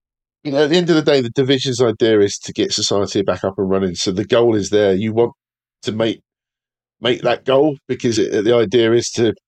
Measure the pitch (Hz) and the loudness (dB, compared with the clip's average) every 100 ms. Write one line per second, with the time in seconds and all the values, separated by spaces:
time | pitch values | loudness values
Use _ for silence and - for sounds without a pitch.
0 | _ _ _ _ 147 139 147 180 170 165 | _ _ _ _ -4 0 2 2 2 2
1 | 156 139 117 139 131 135 135 117 117 110 | 4 2 0 0 0 0 -2 0 0 2
2 | 117 107 101 - - 107 98 - - 101 | 2 4 2 -2 -8 -4 -2 -2 -2 -2
3 | 95 107 95 92 95 98 95 95 95 85 | -2 -2 -2 -2 -4 -4 -2 -2 -2 -4
4 | 104 92 101 117 120 107 95 104 101 95 | -6 -4 0 2 2 0 0 2 2 2
5 | 110 110 117 - _ _ _ _ - 107 | -2 0 -2 -4 _ _ _ _ -8 -4
6 | 113 95 _ _ _ _ _ _ _ - | -4 -4 _ _ _ _ _ _ _ -6
7 | 117 123 127 113 - 135 151 139 - 127 | -4 -2 -2 -2 0 2 2 -2 -8 -4
8 | 123 107 92 107 104 120 104 120 113 117 | -2 0 -2 0 2 2 2 2 2 0
9 | - - 113 98 | -2 -2 -2 -2